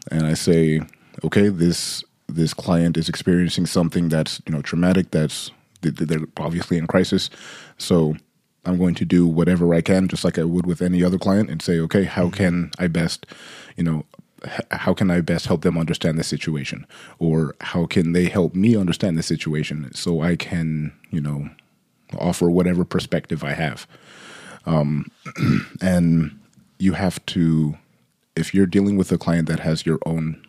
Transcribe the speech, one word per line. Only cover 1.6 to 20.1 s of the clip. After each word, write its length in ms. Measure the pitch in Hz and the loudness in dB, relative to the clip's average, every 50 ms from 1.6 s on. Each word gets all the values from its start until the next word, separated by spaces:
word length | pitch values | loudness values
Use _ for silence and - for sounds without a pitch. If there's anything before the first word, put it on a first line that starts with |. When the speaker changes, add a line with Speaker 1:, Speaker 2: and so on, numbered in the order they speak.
| 85 87 82 - - - - - - _ _ _ _ | 2 2 2 0 -4 -8 -8 -10 -14 _ _ _ _
Speaker 1:
this 260 | - 76 82 80 78 - | -8 -2 -2 -2 -2 -2
client 440 | - - - 87 85 85 85 82 | -4 -2 0 2 2 2 2 0
is 100 | 85 80 85 | 0 -2 -4
experiencing 560 | 78 - - 92 87 87 90 82 - - 87 | -6 -4 0 2 2 2 2 0 0 -2 -2
something 440 | 80 - 95 85 82 - 90 87 82 | 0 0 0 0 0 0 0 0 0
that's, 320 | 80 78 78 - - - - | 0 0 -2 -2 -6 -10 -8
you 80 | - 80 | -6 -6
know, 80 | 73 | -6
traumatic, 500 | 71 - - 82 87 90 92 95 85 - | -4 -4 -2 0 2 4 4 2 0 0
that's, 400 | - 80 78 76 - - - - - _ _ _ _ _ | 0 0 0 0 -4 -8 -12 -14 -16 _ _ _ _ _
th-, 140 | 87 78 71 | -4 -4 -2
th-, 140 | - 85 76 | -2 -4 -2
they're 160 | 80 78 78 - _ | -2 -4 -4 -8 _
obviously 400 | - 78 82 82 87 - - 90 | -8 -6 -4 -4 -6 -2 -2 -2
in 100 | 82 80 | -2 -2
crisis. 420 | 85 - 95 92 - 98 95 - - - - - - - - - - - | 0 2 2 2 2 0 -2 -2 -4 -10 -16 -20 -20 -20 -20 -20 -20 -16
So 380 | - - - 95 85 80 78 76 - - _ _ _ _ _ _ _ _ | -14 -2 2 2 4 4 2 0 -4 -10 _ _ _ _ _ _ _ _
I'm 120 | 92 90 | -2 0
going 180 | 87 92 87 82 | 2 2 0 0
to 100 | - 92 | 0 0
do 220 | 80 90 87 87 | 2 4 4 4
whatever 460 | 85 80 82 82 87 92 87 85 85 85 | 4 4 2 2 2 2 4 4 4 4
I 80 | 82 | 2
can, 260 | 82 - 95 92 95 | 2 2 2 2 2
just 160 | 90 82 - - | 0 -2 -2 -2
like 140 | 87 - 85 | -2 0 0
I 40 | 80 | -2
would 220 | 85 85 90 85 | 0 0 0 0
with 160 | 87 85 - | -2 -2 -2
any 220 | 90 90 90 87 90 | 0 0 2 2 2
other 140 | 90 92 | 2 2
client, 320 | 90 - 101 95 104 107 - | 0 2 2 2 2 2 0
and 120 | 80 80 | -4 -6
say, 180 | - - 87 82 | -2 0 0 0
'Okay, 240 | 82 82 - 101 92 | 0 2 2 2 2
how 220 | 82 - 98 90 | 2 0 0 0
Speaker 2:
Mm-hmm. 100 | 87 90 | 0 0
Speaker 1:
can 360 | - 98 87 87 87 82 - - - | 0 0 2 2 0 -2 -4 -6 -4
I 80 | 90 | -4
best, 380 | 87 80 87 85 85 - - - - - - - - - - - - - | -2 0 0 -2 -2 -4 -8 -12 -20 -20 -20 -20 -20 -20 -20 -20 -18 -6
you 60 | - 85 | -4 -2
know, 220 | 82 78 76 - - - - _ _ _ - - | -2 -2 -4 -6 -10 -18 -20 _ _ _ -16 -14
h-, 160 | - - - - - | -10 -10 -10 -8 -6
how 220 | - - - 95 90 | -8 -2 0 -2 0
can 160 | - 101 92 | 2 2 2
I 100 | 87 90 | 2 2
best 240 | 82 82 87 80 - | 0 0 -2 -2 0
help 160 | - 92 80 | -2 -2 0
them 160 | - 90 82 | 0 0 0
understand 400 | 85 82 78 82 - - 85 78 | 0 -2 -2 -2 -2 -2 -2 0
the 60 | 80 78 | -2 -2
situation? 600 | - - 76 - 82 78 71 67 - - - - - - - - - - _ | -4 -6 -6 -4 -4 -6 -4 -6 -8 -10 -12 -16 -18 -20 -20 -20 -20 -8 _
Or 360 | 85 82 80 80 78 69 - - | 0 2 2 2 0 -2 -4 -10
how 240 | - - - 90 85 | -12 -4 -2 -2 -2
can 260 | 78 - 101 82 82 85 | 0 0 0 2 2 2
they 120 | 90 90 | 2 2
help 300 | 85 - 101 85 78 87 | 2 2 2 0 2 2
me 200 | 92 98 117 117 | 2 4 4 4
understand 420 | 104 92 85 85 - - 95 82 | 4 2 0 0 0 0 0 0
the 60 | 80 - | -2 -2
situation 680 | - 85 76 - 78 76 76 76 - 73 78 71 62 - | -2 -4 -4 -2 -4 -4 -4 -4 -4 -6 -8 -10 -10 -10
so 280 | - - 87 | -6 -4 -2